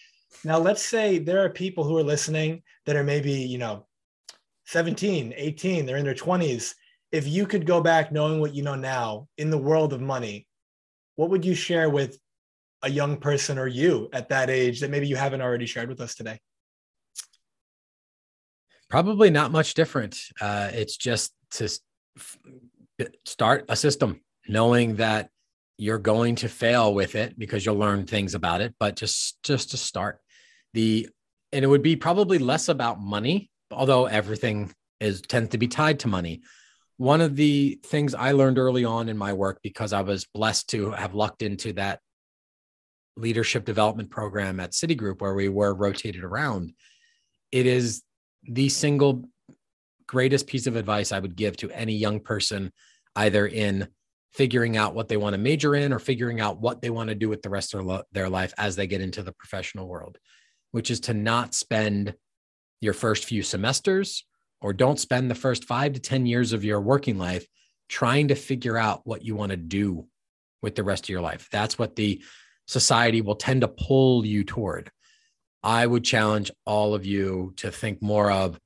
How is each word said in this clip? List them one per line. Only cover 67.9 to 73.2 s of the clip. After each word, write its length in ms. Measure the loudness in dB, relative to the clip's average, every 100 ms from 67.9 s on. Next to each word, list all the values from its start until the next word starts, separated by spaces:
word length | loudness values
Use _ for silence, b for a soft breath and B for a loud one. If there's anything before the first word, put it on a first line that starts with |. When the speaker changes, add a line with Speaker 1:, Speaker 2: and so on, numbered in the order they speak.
| -2 2 4 2
Speaker 2:
to 60 |
figure 440 | 0 -2 -4 -2 0
out 260 | 0 -2
what 200 | -6 -10
you 100 | -8
wanna 220 | -6 -4 -6
do 500 | -4 -2 0 -2 -10 _ _ _ _ _
with 120 | -6
the 100 | -4
rest 200 | -2 -4
of 40 | -6
your 120 | -6
life. 280 | -6 -8 -6
That's 280 | -4 -2 -2
what 180 | -4 0
the 260 | -2 -2 B B B B -6
society 540 | 0 4 4 4 2